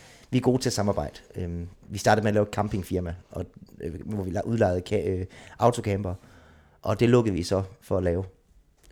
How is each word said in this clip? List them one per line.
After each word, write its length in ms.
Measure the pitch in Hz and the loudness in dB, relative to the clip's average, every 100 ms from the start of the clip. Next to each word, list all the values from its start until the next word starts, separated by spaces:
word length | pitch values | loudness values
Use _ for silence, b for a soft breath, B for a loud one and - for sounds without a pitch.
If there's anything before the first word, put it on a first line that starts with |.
| B B B | B B B
Vi 80 | 123 | 0
er 40 | |
gode 200 | 127 127 | 2 2
til 60 | 123 | 2
at 40 | |
samarbejde. 420 | - 101 85 73 - - | 0 0 0 -4 -8 -16
Øhm, 340 | 101 87 85 90 - - | -10 -6 -6 -8 -14 -12
vi 100 | 101 | -2
startede 240 | 113 107 | 2 4
med 40 | 107 | 4
at 40 | |
lave 120 | 104 101 | 2 2
et 60 | |
campingfirma, 600 | - 104 101 90 92 87 90 - | 0 -4 -4 -4 -4 -4 -8 -12
og, 140 | 82 - - - - | -10 -10 -12 -20 -12
øh, 140 | 82 80 - | -10 -10 -8
hvor 160 | 104 | -6
vi 80 | 92 | -4
la-, 120 | 92 - | -4 -2
udlejede 340 | 113 101 90 | 2 2 2
ka-, 260 | 87 101 87 | -2 -2 0
øh, 160 | 92 92 B B B | -2 -4 B B B
autocamper. 560 | 117 120 107 98 98 92 b b b b b b | 2 2 0 -2 -2 -8 b b b b b b
Og 180 | - 107 | -4 2
det 80 | 120 | 6
lukkede 260 | 123 110 | 6 4
vi 80 | 87 | 0
så 200 | 87 95 95 - | 0 -2 -2 -8
for 160 | - 95 | -4 0
at 60 | |
lave 220 | 90 85 92 - _ _ _ _ - | 0 0 -4 -12 _ _ _ _ -20